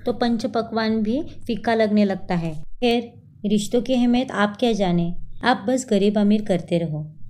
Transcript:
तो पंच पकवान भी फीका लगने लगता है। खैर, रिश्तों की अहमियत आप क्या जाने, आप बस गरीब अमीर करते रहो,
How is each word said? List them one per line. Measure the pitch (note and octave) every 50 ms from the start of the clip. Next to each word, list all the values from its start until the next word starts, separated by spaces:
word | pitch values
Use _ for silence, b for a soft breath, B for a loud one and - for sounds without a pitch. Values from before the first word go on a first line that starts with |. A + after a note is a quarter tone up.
| -
तो | A#3+ A#3+
पंच | - B3 A#3+ A#3 A3 -
पकवान | C4 C4 A#3 G#3+ A3 G#3+ A3+ A3 A3 A3 A3 G#3+
भी | G#3 A#3 C#4+
फीका | E4 - - - - - A#3 G#3+ - A#3+ A3+
लगने | A3 A3 G#3 G#3 G#3 G#3
लगता | G3 F#3+ F#3 - - F#3
है। | F3 E3 E3 D#3
खैर, | D#3 D#3 - - - B3 A#3+ A#3 A#3+ A#3 A#3+ - - - - - - -
रिश्तों | G3+ G#3+ G#3+ G#3 - - B3
की | G3+ A#3 C4
अहमियत | B3 A#3+ A#3+ A#3+ B3 C4 B3+
आप | - G3 G#3 G#3 G#3 -
क्या | B3+ A#3 A3+
जाने, | F#3+ G3+ F3+ F3 F3 E3+ E3+ F3 - - - - - -
आप | A#3 C4 C4+ - G#3
बस | B3+ B3+ B3+ -
गरीब | G#3+ G3 G3 G#3 G#3 G#3+
अमीर | G#3 G3+ G#3 G#3+ G#3+
करते | - F#3+ E3+ - - F3+ E3+
रहो, | E3+ D3+ D3+ D3+ D3+ - - - - -